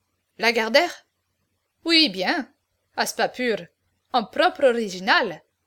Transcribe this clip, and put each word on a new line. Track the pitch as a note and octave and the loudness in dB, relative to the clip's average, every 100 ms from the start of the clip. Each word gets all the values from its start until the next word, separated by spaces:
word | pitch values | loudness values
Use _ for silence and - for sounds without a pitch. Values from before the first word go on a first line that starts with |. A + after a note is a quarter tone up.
| _ _ _ - | _ _ _ -4
Lagardère ? | A3 A3+ A3 C4+ F4 - _ _ _ _ _ _ _ _ | 0 0 2 2 2 -2 _ _ _ _ _ _ _ _
Oui, | E4 E4 D4 | 0 2 2
bien. | F#3 F#3 E4 A#3+ _ _ _ _ - | 0 -2 -4 -6 _ _ _ _ -6
À | G#3+ | -4
ce | |
pas | - F#3+ | -2 -4
pur. | - B3 G3 E3+ _ _ _ _ | -2 -4 -4 -8 _ _ _ _
En | B3 | -4
propre | A3 - F4 F4+ | -2 0 0 2
original. | C4+ A#3 G#3+ F3+ G#3+ E4+ A3+ D#3 _ _ | 2 2 -2 -4 0 0 0 -6 _ _